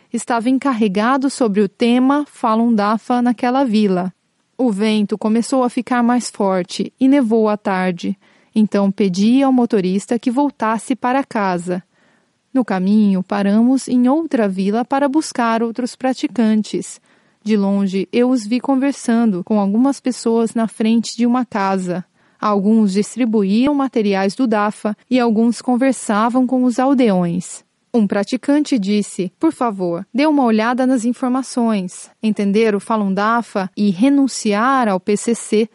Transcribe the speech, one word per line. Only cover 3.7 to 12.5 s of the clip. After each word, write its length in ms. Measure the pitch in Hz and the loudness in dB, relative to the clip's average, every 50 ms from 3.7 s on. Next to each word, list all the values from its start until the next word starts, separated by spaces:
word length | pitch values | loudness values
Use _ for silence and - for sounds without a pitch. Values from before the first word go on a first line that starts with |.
| 202 214 214 196 190 180 185 185 - _ _ _ _ _ _ _ _ | 2 2 2 2 0 0 -2 -6 -8 _ _ _ _ _ _ _ _
O 140 | - 262 247 | -2 -2 -2
vento 460 | 202 190 220 220 214 214 208 196 220 | 0 0 0 0 0 0 0 -2 -4
começou 460 | 196 - 214 220 233 220 - 277 262 247 | -4 -2 0 0 0 0 0 0 0 0
a 60 | 240 | 0
ficar 340 | - 254 226 - 254 240 240 | -2 -4 -4 -2 0 0 2
mais 260 | 233 247 247 214 - | 2 2 0 -2 -4
forte 600 | - - 208 196 190 185 180 - - - 196 - _ - | -4 -2 -2 0 0 -2 -2 -4 -6 -6 -6 -6 _ 0
e 80 | 262 | 2
nevou 400 | 262 277 294 254 214 226 226 220 | 4 4 4 2 2 2 2 2
à 80 | 214 208 | 2 0
tarde. 600 | 202 - 208 190 185 185 185 180 175 - 196 196 _ _ _ _ _ _ _ - | -2 -2 -2 -2 0 0 -2 -2 -4 -6 -8 -8 _ _ _ _ _ _ _ 0
Então 380 | 220 214 196 - 202 202 196 | 0 0 2 2 0 0 0
pedi 500 | 190 - 214 196 175 185 202 226 247 269 277 | 0 0 0 0 2 2 2 4 4 4 4
ao 100 | 269 262 | 4 2
motorista 680 | 247 240 233 - 202 180 185 185 202 - - 240 233 | 2 2 2 0 0 0 0 -2 -2 -2 -2 -4 -2
que 120 | - 262 | -2 -2
voltasse 640 | 233 269 285 277 - - 226 214 226 214 - - 262 | 0 0 0 -2 -2 -2 -2 -2 -2 -2 -2 -4 -6
para 280 | - - 247 254 277 269 | -2 -2 -2 0 -2 -2
casa. 580 | - - 226 202 190 180 175 170 180 180 185 - _ _ _ _ _ _ _ _ _ _ _ _ _ | -2 -4 -2 -2 0 -2 -2 -4 -6 -8 -8 -8 _ _ _ _ _ _ _ _ _ _ _ _ _